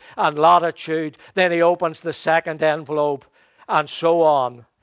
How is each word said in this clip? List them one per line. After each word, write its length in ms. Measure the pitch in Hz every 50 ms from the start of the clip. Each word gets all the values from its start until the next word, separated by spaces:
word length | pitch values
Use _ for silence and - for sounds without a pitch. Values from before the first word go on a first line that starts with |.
| - - -
and 220 | 220 190 156 151 147
latitude, 800 | 156 170 175 170 170 165 156 - - 160 160 165 156 151 - _ - - -
then 180 | 190 185 175
he 100 | 170 170
opens 400 | 170 175 175 170 175 160 156 -
the 120 | - 165 151
second 500 | - - 165 160 165 - 170 156 147 156
envelope 600 | 156 151 160 147 143 151 147 147 147 143 135 _ _ _ _ _ _ _ _ -
and 220 | - 202 156 147 -
so 320 | - - 165 165 170 170
on. 440 | 160 156 147 135 127 123 123 120 117 _ _ _